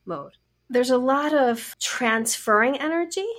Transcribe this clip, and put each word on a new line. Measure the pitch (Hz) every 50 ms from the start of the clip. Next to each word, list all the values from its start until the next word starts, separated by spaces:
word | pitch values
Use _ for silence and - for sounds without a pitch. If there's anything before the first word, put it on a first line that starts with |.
| -
mode. | 190 165 143 147 - - _ _ _ _ _ _ -
There's | 240 247 254 254
a | 254
lot | 247 254 262 269 285 294 302 311
of | 285 262 240 233 233 - - - -
transferring | - - - - 254 226 220 226 226 - - - - 226 208 208 226 254 285 240
energy. | 285 311 330 339 339 339 - 381 381 466 453